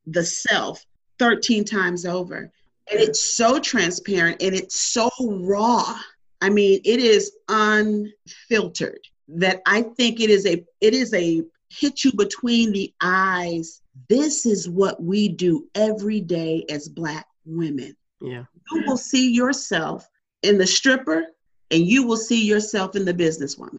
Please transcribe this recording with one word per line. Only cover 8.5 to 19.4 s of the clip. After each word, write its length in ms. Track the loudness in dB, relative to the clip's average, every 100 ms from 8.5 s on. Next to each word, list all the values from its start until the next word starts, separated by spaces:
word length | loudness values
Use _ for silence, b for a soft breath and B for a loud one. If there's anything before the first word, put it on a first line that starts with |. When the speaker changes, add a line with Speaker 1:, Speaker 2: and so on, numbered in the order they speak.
| -2 -2 -4 -8 -8 -20 _ -12
Speaker 1:
that 340 | -2 0 0 0
I 160 | 0
think 380 | 0 0 0 2
it 100 | 4
is 160 | 4 4
a, 180 | -2 -4 _
it 140 | 2
is 200 | 2 0
a 280 | 0 0 0 -4 _ _
hit 340 | -4 -4 0
you 100 | 0
between 600 | 2 -2 -2 0 2 2
the 200 | 0 -4 -4
eyes. 840 | 0 2 2 0 -2 -6 -8 -14 _ -16 2
This 380 | 2 2 0 0
is 220 | 0 0
what 320 | 0 0 0
we 260 | -2 0 0
do 400 | 0 0 0 -2
every 460 | -2 0 0 -4 -4
day 440 | -2 -4 -2 -4 -4
as 200 | -10 -10
Black 380 | -8 -8 -8 -12 _
women. 520 | -10 -6 -4 -6 -10 -16 _ _
Speaker 2:
Yeah. 240 | -12 -12 -14 _ -8
Speaker 1:
You 120 | -4 -2
will 100 | -4
see 340 | 0 2 2
yourself 760 | 2